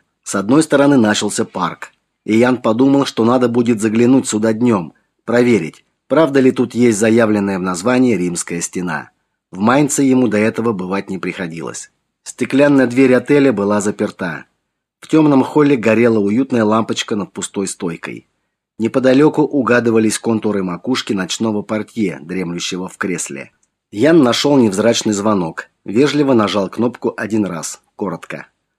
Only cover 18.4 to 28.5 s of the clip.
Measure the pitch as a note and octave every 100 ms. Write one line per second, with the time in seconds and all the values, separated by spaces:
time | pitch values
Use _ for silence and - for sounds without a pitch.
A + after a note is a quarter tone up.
18.4 | _ _ _ - A2 C3+ B2+ C3 D3+ D3+
19.4 | - C#3+ A2+ A#2+ A#2 A2+ A2 - A#2 A2
20.4 | G#2+ G2+ F#2 F2 - B2+ - G2+ F#2 -
21.4 | A2+ G#2 - G#2+ G#2 - G2 C#2 D#2+ F#2
22.4 | F2 F2 - F#2 F#2 - G2 E2+ - C#2
23.4 | C2 _ _ _ _ G2+ C#3 E3 B2 -
24.4 | C#3+ C#3+ A2 F#2+ A2 A#2 A2+ G2+ G#2+ G2+
25.4 | E2 - - _ - G#2 C#3+ D3 C#3 A#2+
26.4 | G2+ G2+ F#2 - A#2+ A2+ A2+ - G#2+ A2
27.4 | F#2+ E2 - - _ - G2 E2 - D2
28.4 | -